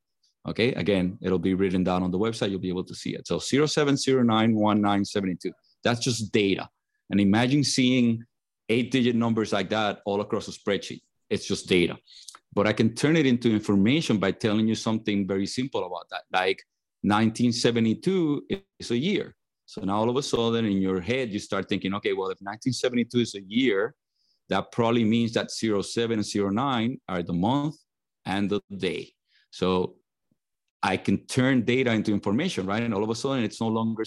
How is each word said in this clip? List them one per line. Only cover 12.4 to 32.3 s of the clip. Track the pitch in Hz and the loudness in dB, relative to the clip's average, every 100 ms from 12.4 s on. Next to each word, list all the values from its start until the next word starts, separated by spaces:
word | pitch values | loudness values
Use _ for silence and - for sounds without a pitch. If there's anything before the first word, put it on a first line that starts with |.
| _ - | _ 0
But | 101 | 0
I | 110 | 2
can | 113 117 | 2 2
turn | 147 160 | 2 4
it | 135 | 4
into | 120 117 107 | 2 2 0
information | 104 98 101 151 - 107 | 2 2 4 2 2 0
by | 95 85 | 0 0
telling | 113 104 110 | 0 0 0
you | 107 113 | 0 -2
something | 110 110 101 95 | -2 0 -2 0
very | 98 98 - | -2 -2 -4
simple | 135 107 92 | -4 -4 -6
about | 87 82 | -8 -10
that, | 90 - 92 | -12 -4 0
like | 92 95 - _ _ _ 98 104 | 0 0 -6 _ _ _ 0 4
nineteen | 110 110 123 117 | 2 2 0 2
seventy-two | 123 117 113 110 - 190 160 143 - - _ - | 2 2 2 0 0 0 0 -2 -6 -10 _ -14
is | - 120 | -4 -2
a | 165 | 0
year. | 202 - - _ _ - | -2 -4 -12 _ _ -18
So | - 95 | -10 -4
now | 104 | 0
all | 113 | 0
of | 123 | 0
a | - | -2
sudden | 113 117 117 110 | 0 0 0 0
in | 98 95 | 0 0
your | 95 87 | -2 -2
head, | 127 123 | -2 -2
you | 98 - | -6 -4
start | 98 92 | -6 -2
thinking, | 101 98 101 | -4 -4 -4
"Okay, | 107 95 | -2 -2
well, | 95 | -4
if | 92 101 | -6 -10
nineteen | 107 131 120 | -6 -4 -2
seventy-two | 131 123 117 123 113 | -2 -2 -2 0 -2
is | 101 | -4
a | 95 113 | -6 0
year, | 131 98 117 - _ _ _ _ - | 2 2 -2 -6 _ _ _ _ -4
that | 98 - - | -4 -2 0
probably | 117 120 110 117 | 2 2 2 2
means | 117 113 | 0 -2
that | - - | -4 -4
zero | 113 101 95 - | -2 0 -2 -2
seven | 117 110 | -2 -2
and | 101 | -2
zero | 104 98 101 139 | -2 0 0 -2
nine | 123 117 135 - | -2 -2 -4 -6
are | 90 87 | -6 -2
the | 87 101 | -2 0
month | 139 147 147 _ _ _ _ - | 0 -2 -6 _ _ _ _ -6
and | 98 98 | -4 -2
the | 101 - 98 92 | -2 -6 -6 -6
day." | 80 - _ _ _ _ - | -6 -10 _ _ _ _ -4
So | 92 92 - - _ _ _ _ _ _ _ _ 98 | 0 0 -2 -6 _ _ _ _ _ _ _ _ -2
I | 95 - | 0 0
can | - - - | -2 0 0
turn | 127 131 110 | 2 2 2
data | 127 120 110 | 2 2 0
into | 101 101 | 0 0
information, | 104 | 0